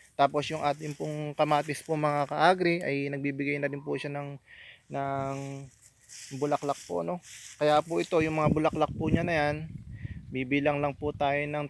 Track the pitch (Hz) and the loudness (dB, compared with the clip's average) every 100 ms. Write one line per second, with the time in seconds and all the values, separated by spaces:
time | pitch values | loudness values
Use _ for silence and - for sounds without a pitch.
0 | - - 139 147 135 156 147 147 151 143 | -8 2 4 4 -2 -2 -2 -2 -6 -6
1 | 151 151 151 143 151 147 151 139 - 156 | -4 -4 -4 0 4 4 2 -6 -2 0
2 | 151 147 139 151 165 185 170 170 175 139 | 2 2 0 4 6 6 2 2 0 -2
3 | 139 143 143 139 143 143 143 139 143 143 | -2 -2 -4 -2 -2 -2 -2 -4 -4 -4
4 | 147 143 143 143 _ - - - - 139 | -4 -6 -8 -12 _ -20 -20 -20 -8 -4
5 | 139 139 135 139 139 139 139 _ - _ | -2 -2 -2 -4 -6 -10 -14 _ -20 _
6 | - - - 135 147 143 147 139 - 87 | -20 -18 -10 -2 0 2 0 -4 -2 -4
7 | 165 175 - - - - 151 151 160 170 | -2 -6 -8 -16 -14 0 4 4 4 -2
8 | 170 170 160 156 151 156 156 156 147 - | 2 2 4 4 4 4 2 2 0 0
9 | 156 165 175 160 147 151 160 - - - | 0 2 2 2 2 -2 -8 -12 -14 -12
10 | - - - 131 127 143 147 143 143 139 | -12 -12 -8 -6 0 2 4 2 0 -2
11 | 147 - 143 143 147 147 | -6 0 0 0 0 -4